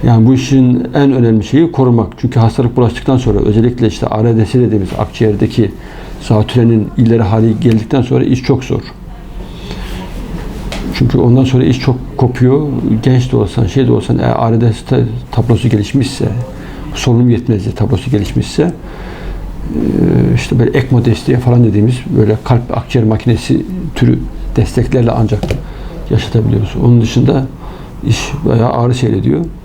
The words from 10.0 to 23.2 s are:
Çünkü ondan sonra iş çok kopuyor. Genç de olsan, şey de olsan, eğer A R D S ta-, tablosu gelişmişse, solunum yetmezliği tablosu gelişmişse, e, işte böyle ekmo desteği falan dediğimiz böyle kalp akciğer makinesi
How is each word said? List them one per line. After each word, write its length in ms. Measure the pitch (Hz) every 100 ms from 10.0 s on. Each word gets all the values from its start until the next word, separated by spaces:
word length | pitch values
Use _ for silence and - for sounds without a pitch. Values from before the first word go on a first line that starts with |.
| 185 - - - - - - - -
Çünkü 240 | - 123 -
ondan 260 | 120 123
sonra 200 | 131 127
iş 160 | 135 127
çok 160 | - 127 - -
kopuyor. 500 | 127 123 123 139 151 135 110 110
Genç 280 | 123 127 127
de 60 | 123
olsan, 280 | 101 - 117
şey 220 | 135 123
de 40 |
olsan, 280 | 117 - 117
eğer 160 | 120 -
A 160 | 113
R 100 | 113
D 120 | 117
S 120 | 110 -
ta-, 180 | 127 120 - -
tablosu 380 | - 120 117 127
gelişmişse, 560 | 104 104 139 123 - - 113 120 - - - -
solunum 360 | - - 120 123
yetmezliği 460 | 113 - 107 104 -
tablosu 360 | 101 95 -
gelişmişse, 520 | 107 98 - - -
e, 80 | 165 175 - - - - - - - - - - - - 87 82 123 123
işte 240 | - 123
böyle 180 | 117 -
ekmo 280 | 120 123 120
desteği 320 | 110 - 123
falan 260 | 123 120
dediğimiz 320 | 120 104 107 123 - -
böyle 200 | 104 110
kalp 340 | - 113 - -
akciğer 300 | - 127 107
makinesi 580 | 110